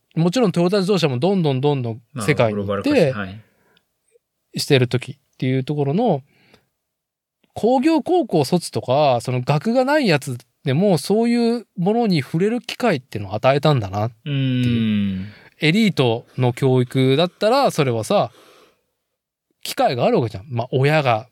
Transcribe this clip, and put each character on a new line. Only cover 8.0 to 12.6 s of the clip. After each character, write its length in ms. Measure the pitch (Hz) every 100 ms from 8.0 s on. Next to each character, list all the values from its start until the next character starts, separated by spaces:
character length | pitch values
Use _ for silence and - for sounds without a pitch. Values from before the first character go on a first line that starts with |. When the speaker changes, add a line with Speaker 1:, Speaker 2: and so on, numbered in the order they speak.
Speaker 1:
高 240 | 277 359 262
校 200 | 170 131
卒 260 | 180 -
と 100 | 113
か、 380 | - 135 147 120
そ 100 | 120
の 100 | 123
学 320 | 123 147 226
が 120 | 254 262
な 140 | 311
い 80 | 233
や 100 | 143
つ 220 | 139 123 - _
で 100 | 151
も、 240 | 135 202 170
そ 260 | - 208
う 60 | 233
い 280 | 240 233 240
う 100 | - -
も 160 | 175
の 140 | 233 226
に 160 | 170
触 160 | - 160
れ 100 | 202
る 120 | 240